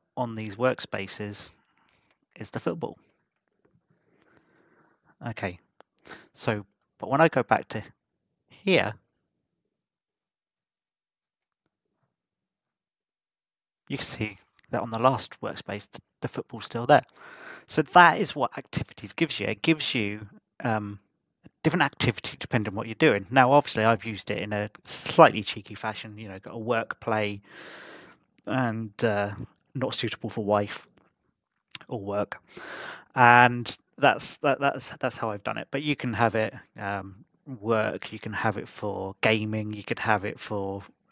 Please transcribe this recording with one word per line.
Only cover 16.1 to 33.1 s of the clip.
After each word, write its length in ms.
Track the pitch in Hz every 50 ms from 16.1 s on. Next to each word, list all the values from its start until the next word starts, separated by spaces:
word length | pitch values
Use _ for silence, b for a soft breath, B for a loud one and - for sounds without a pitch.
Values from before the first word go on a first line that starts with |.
| _ _
the 80 | -
football's 380 | 226 - - - - - 110 -
still 200 | - - 117 120
there. 180 | 120 147 123 - B B B B B B B B B B B B
So 140 | - - -
that 380 | 147 - - 180 175 170 - -
is 160 | 190 - -
what 220 | 151 123 - -
activities 560 | - - _ - - - - - - - - -
gives 260 | - 165 151 - -
you. 80 | 101
It 140 | - 107 -
gives 340 | - 165 160 156 - - -
you, 320 | 123 104 101 104 107 107 101 - - _ _ _ -
um, 380 | - 123 110 107 104 101 101 - _ _ _ _ _ _ _ _ _
a 40 | - - _ -
different 200 | 160 165 185 147
activity 520 | 135 - - - 127 - - - - -
depending 360 | - - - - 117 104 104 95
on 20 |
what 100 | 110 110
you're 100 | 113 110
doing. 320 | - 160 147 107 98 98 101
Now, 240 | 123 135 127 127 139
obviously, 320 | 147 - - - 113 110
I've 180 | 113 117 107 -
used 260 | 117 107 98 - -
it 100 | - -
in 120 | 104 107
a 180 | 104 104 104 104 - - -
slightly 580 | - - - - - - - 160 127 98 107
cheeky 320 | 104 - - 110 98 - 104
fashion, 440 | - - 110 104 - - 110 104
you 100 | 107 113
know, 100 | 101 95 98
got 140 | - - -
a 60 | 117
work 400 | 110 117 120 113 - - - -
play 420 | - 117 110 107 107 104 101 101 B B B B B B B B B B B B B B B B B _ _ - -
and, 460 | - 120 131 127 117 110 110 113 104 - - -
uh, 260 | 113 104 101 101 104 104 104 117 - _ _ _ _ -
not 220 | 139 131 104 -
suitable 340 | - - 107 - - - 110
for 140 | - 117 104
wife 420 | 101 104 104 104 104 - - - _ _ _ _ _ _ _ _ _ _ _ _ _ _ _ _ _ - - -
or 140 | - 131 110
work. 400 | 98 101 101 104 104 - - - B B B B B B B B B B B B B B